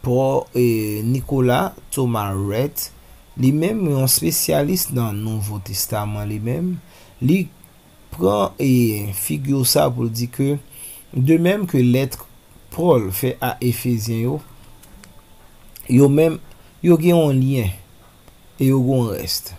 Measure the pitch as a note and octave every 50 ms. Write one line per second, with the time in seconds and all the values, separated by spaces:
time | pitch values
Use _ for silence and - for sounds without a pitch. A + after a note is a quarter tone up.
0 | - B2+ B2 B2+ C3+ C3+ C#3 - - - - B2 B2 A#2+ A2+ A2 G#2+ G#2+ G#2 G#2+
1 | A2 A#2 C3 C3+ B2 - C#3+ C3+ B2+ B2 B2 C3+ D3 - - - - - - -
2 | C3 B2 A#2 A2 G#2 G2+ F#2+ G2 G2+ G2+ G2+ A2 C3+ D3+ - - - - - -
3 | - - - - - - - - B2+ C3 C#3+ D3+ E3 F#3+ A3 A3+ F#3+ D#3 C#3+ C3+
4 | C3 C3 - - D#3+ E3 D#3+ - - - D#3 D3 C#3+ D3+ F#3+ F#3 - - - B2
5 | A#2 A2 G2+ G2+ G#2+ A2 A2 A2 G2+ G2+ G#2 G#2 F#2+ - G2 - - - - G#2+
6 | G#2 G#2+ G#2 G#2 G#2 G#2 G#2 G#2+ G#2+ A#2 C3 D#3 F3 F#3 F3+ - - - - -
7 | - - - - - C3 E3 G3 F#3 - - - - - - - _ - _ -
8 | - - - D#3 E3+ - G#3 G#3 G3 - - - C#3+ C3+ B2+ B2 A#2+ A2+ G#2+ G#2
9 | G#2 G#2+ F#2+ - - - D#3 D3 C3+ C#3 C#3 C#3 B2+ A#2+ - D3 D3 C#3 B2 B2
10 | A#2+ A#2 A2+ A#2 A#2+ A#2+ - - C#3 C#3 C#3+ C#3+ - - - - - - - -
11 | - - - C3 B2+ C#3 D#3+ E3 E3+ F3+ G3 G#3 G3+ F3 - C3+ B2 B2 A#2+ C3
12 | C3+ C3 - - - - - - _ _ - - - - - - E3 F3 D#3 B2
13 | G#2+ F#2+ G2 - - B2+ B2+ - - B2 - - A#2+ B2 A#2+ - - B2+ A#2+ A2+
14 | G#2+ A2+ A#2 A2+ A2+ B2 C#3+ D3+ - - - - - - - - - - - -
15 | - - - - - _ - - - - - - - - - - - - - B2
16 | C#3+ C#3 C#3 D3+ D#3+ E3 D#3 - - - - - - - - - - F3 F3 D#3+
17 | D#3 F3+ F3 E3+ D#3+ D3 C3+ C3 C3 C3 C3+ C3 A2+ F#2+ F#2 - - - - -
18 | - - _ _ - - - - _ - - - C3+ C3+ C3+ C3 B2 B2+ C3+ C3
19 | A#2+ A2 G2 - - F2+ - - - - -